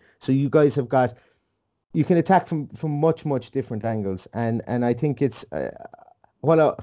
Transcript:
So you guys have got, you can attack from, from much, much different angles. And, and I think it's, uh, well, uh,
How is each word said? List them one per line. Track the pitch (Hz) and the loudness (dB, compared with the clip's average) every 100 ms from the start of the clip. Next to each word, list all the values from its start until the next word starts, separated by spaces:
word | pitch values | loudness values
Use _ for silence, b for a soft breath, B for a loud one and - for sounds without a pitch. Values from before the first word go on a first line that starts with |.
| b b | b b
So | - | -2
you | 135 139 | 0 2
guys | 156 147 143 | 4 4 2
have | 123 | 0
got, | 131 123 - b b b _ _ _ _ | 2 0 -2 b b b _ _ _ _
you | 160 147 | -4 2
can | 170 | 2
attack | - 185 - | 4 2 2
from, | 160 143 | -6 -6
from | - 156 | -8 -6
much, | 147 160 160 156 | 0 0 0 -2
much | 131 - | -4 -4
different | 139 - 113 | -6 -6 -6
angles. | 113 110 98 95 - | -4 -4 -4 -8 -8
And, | 113 117 113 - | -4 -2 -2 -2
and | 120 120 | -2 0
I | |
think | 120 151 131 | 0 -2 0
it's, | 139 - - | -2 -4 -10
uh, | 76 64 - - - - _ _ _ | -8 -8 -10 -18 -20 -20 _ _ _
well, | 135 160 | 2 4
uh, | 151 - | 4 0